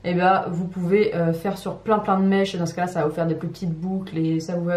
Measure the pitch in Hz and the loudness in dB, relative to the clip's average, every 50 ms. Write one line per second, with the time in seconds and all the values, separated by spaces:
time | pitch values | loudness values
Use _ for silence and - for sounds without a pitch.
0 | - 175 180 175 180 185 190 - - - 170 170 185 180 - 185 175 170 202 214 | -4 -2 0 4 4 4 4 4 2 -2 -4 -4 -4 -4 -4 -4 0 2 4 4
1 | 202 - - 170 170 165 165 - - 196 190 - - 190 - - - 220 214 208 | 4 2 0 0 0 0 0 0 -2 -4 -4 -4 -6 -8 -8 -6 0 0 0 2
2 | - 208 190 190 190 196 196 196 190 190 - 175 170 170 - 180 180 180 - 165 | 2 2 2 4 4 4 4 4 2 0 0 -2 -4 -2 -2 -4 -4 -2 0 0
3 | 151 156 156 175 165 160 156 - 175 160 - - 190 170 160 160 175 185 190 190 | 0 0 0 0 -2 -2 -2 -2 -4 -8 -8 -6 -6 -4 -4 -4 -4 -4 -4 -4
4 | 190 - 160 160 160 160 160 160 160 - 175 175 170 175 175 | -6 -4 -4 -2 0 0 0 -2 -2 -4 -4 -2 -2 0 0